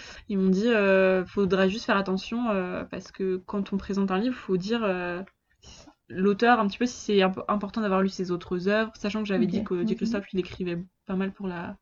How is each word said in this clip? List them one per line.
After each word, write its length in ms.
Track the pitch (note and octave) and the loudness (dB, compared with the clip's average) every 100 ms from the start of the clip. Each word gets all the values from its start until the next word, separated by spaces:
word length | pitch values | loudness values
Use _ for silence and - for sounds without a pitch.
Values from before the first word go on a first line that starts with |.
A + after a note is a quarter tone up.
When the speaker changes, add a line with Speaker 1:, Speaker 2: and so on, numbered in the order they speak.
| - - - | -18 -18 -4
Speaker 1:
Ils 80 | G3+ | 2
m'ont 120 | F#3+ | 4
dit, 160 | F#3 A3+ | 4 4
euh, 560 | A3+ G3 F#3+ F#3+ F#3 | 4 6 6 6 4
faudra 440 | F3+ - G3 F#3 F#3+ | 0 0 2 4 2
juste 180 | G#3 - | 2 0
faire 100 | G3+ | 0
attention, 540 | F#3+ F#3+ - A#3 A#3+ | 2 -2 -2 -4 -2
euh, 320 | G3 F3+ F3+ | -2 -2 -6
parce 280 | - F#3 F#3+ | -8 -10 -12
que 240 | - F#3+ F#3 - | -6 -4 -4 -4
quand 260 | G3+ G3 | -6 -4
on 40 | G3 | -6
présente 340 | - G3 G3 | -4 -2 0
un 80 | F#3 | 0
livre, 160 | A#3+ | 0
faut 220 | B3 - F#3 | -4 -2 -2
dire, 260 | F#3+ A#3 | 0 -2
euh, 400 | G#3+ F3+ F3+ F3 F#3+ _ _ _ - - - _ _ | -2 -2 -4 -6 -10 _ _ _ -20 -20 -20 _ _
l'auteur, 500 | C#3 G3 G3+ A#3 A#3+ | 0 2 4 4 4
un 60 | G3+ | 2
petit 120 | - | 0
peu, 80 | B3 | -4
si 100 | - | -2
c'est 260 | - G#3 | 0 4
imp-, 220 | F#3+ F#3+ - | 4 2 -2
important 320 | G#3 G3+ A3+ | -2 -2 -4
d'avoir 220 | G#3+ F#3+ | 0 2
lu 60 | F#3+ | 0
ses 220 | F#3+ F3+ | -2 -4
autres 360 | F3 - F3+ F3+ | -4 -4 -2 0
œuvres, 220 | G#3 A3 - | 2 0 -4
sachant 240 | G#3 A3 | -4 -4
que 80 | G#3 | 0
j'avais 160 | F#3+ G#3 | 2 2
Speaker 2:
Ok. 40 | |
Speaker 1:
dit 120 | F#3 | 0
que 120 | G#3+ F3+ | -2 -2
Jay 60 | F3 | 0
Speaker 2:
Mhm. 20 | F#3 | 0
Speaker 1:
Christophe, 360 | A3+ A3 G3+ | 0 -2 -2
il 80 | F#3+ | -4
écrivait 440 | F3 - F3+ E3+ F#3 _ - | -4 -6 -4 -4 -8 _ -6
pas 80 | |
mal 160 | F#3+ F#3+ | -2 -2
pour 140 | G3 G3 | -4 -8
la 300 | F3 F#3 G3+ | -6 -8 -12